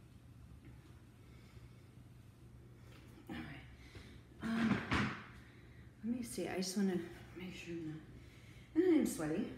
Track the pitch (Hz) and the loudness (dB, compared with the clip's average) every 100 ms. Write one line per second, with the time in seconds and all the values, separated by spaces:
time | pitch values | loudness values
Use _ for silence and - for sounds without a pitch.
0 | - - - - - - - - - - | -18 -18 -18 -16 -16 -16 -16 -16 -16 -16
1 | - - - - - - - - - - | -18 -18 -18 -18 -16 -16 -16 -16 -18 -18
2 | - - - - - - - - - - | -18 -18 -18 -18 -18 -16 -16 -16 -16 -16
3 | - - - 80 80 139 - - - - | -16 -14 -8 -6 -6 -10 -12 -14 -14 -14
4 | - - - - 226 226 - - - - | -14 -16 -16 -4 2 6 6 6 4 4
5 | - - - - - - - - - - | 4 0 -10 -14 -16 -18 -18 -16 -16 -6
6 | 220 247 226 - 170 175 190 214 196 175 | -2 -2 -2 -2 -2 0 0 4 4 4
7 | - - - 170 185 - 170 170 156 151 | 0 -8 -12 -8 -8 -8 -6 -4 -4 -6
8 | - - - - - - - 311 370 302 | -10 -14 -14 -16 -16 -16 0 8 10 12
9 | 226 - 151 165 - | 10 4 2 2 2